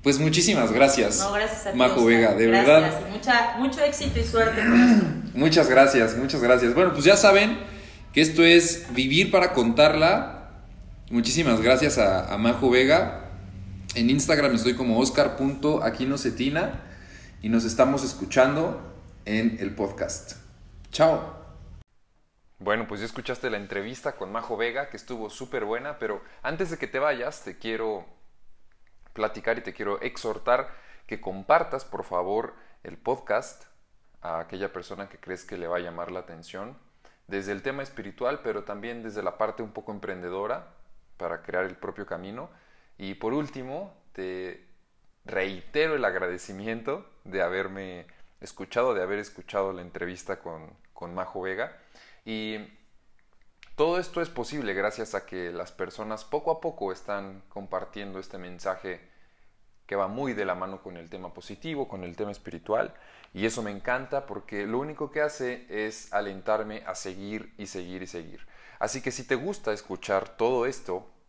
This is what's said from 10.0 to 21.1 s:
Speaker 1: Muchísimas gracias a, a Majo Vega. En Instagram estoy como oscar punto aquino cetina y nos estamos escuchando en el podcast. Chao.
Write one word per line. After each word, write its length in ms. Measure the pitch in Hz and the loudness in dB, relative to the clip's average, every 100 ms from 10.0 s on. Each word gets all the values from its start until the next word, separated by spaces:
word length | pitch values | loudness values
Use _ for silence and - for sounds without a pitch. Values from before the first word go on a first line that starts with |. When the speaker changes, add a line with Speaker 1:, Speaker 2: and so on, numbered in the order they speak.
| 160 214 - - - - - - - - - | 4 4 0 -10 -16 -18 -18 -18 -18 -18 -2
Speaker 1:
Muchísimas 520 | 120 117 165 151 110 | 0 2 2 4 4
gracias 360 | 113 131 147 127 | 6 6 4 4
a, 340 | 101 92 85 | 4 2 0
a 40 | 101 | 0
Majo 320 | 117 117 131 | 0 4 4
Vega. 600 | 127 131 165 214 - - - - - - - - 123 | 6 6 4 4 -6 -12 -14 -14 -14 -14 -14 -8 0
En 140 | 117 | 2
Instagram 460 | 139 - 151 139 117 | 4 4 4 4 4
estoy 180 | 120 | 2
como 260 | 120 123 113 | 2 2 2
oscar 380 | 135 - 139 - | 4 4 2 2
punto 460 | 135 139 147 156 | -2 0 0 2
aquino 340 | 113 113 131 139 | 0 -2 -2 -2
cetina 640 | 123 101 135 156 185 - - - - - - - | -2 -2 -2 0 -2 -6 -12 -18 -20 -20 -20 -8
y 60 | 110 | 0
nos 160 | 113 | 2
estamos 400 | 113 - 131 139 | 2 4 4 4
escuchando 800 | 135 - 95 127 135 147 170 - - - - - 104 | -2 -4 0 4 4 4 -2 -4 -12 -18 -20 -14 -4
en 300 | 107 113 110 | 0 0 -2
el 120 | 98 | -8
podcast. 600 | - 101 101 - - - - - - - - - | -4 -6 -4 -6 -6 -10 -18 -20 -20 -20 -20 -12
Chao. 420 | - 160 | 4 4